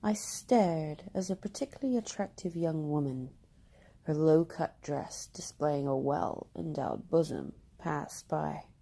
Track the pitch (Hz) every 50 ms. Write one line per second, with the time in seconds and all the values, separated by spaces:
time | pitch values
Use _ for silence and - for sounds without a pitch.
0 | - 214 214 - - - - - - - 254 233 202 175 165 160 156 151 151 -
1 | - 190 - 190 185 180 190 - - 208 202 - 277 262 - - - 269 247 233
2 | 220 - - - 202 190 - - - 180 165 170 165 165 160 156 151 147 147 151
3 | 147 139 127 131 127 131 - - - - - - - - - - - - - -
4 | - - 156 151 156 160 156 160 170 165 - - 165 - - - - - 147 139
5 | - - - - - - - - - - - - 147 151 147 143 139 139 135 135
6 | 135 139 143 - 87 - - - - - _ - 170 165 151 143 135 - 58 -
7 | - - - 165 165 156 - 76 67 - - - - - - - - 165 151 147
8 | - - - - - - - 156 156 - 147 - - - - _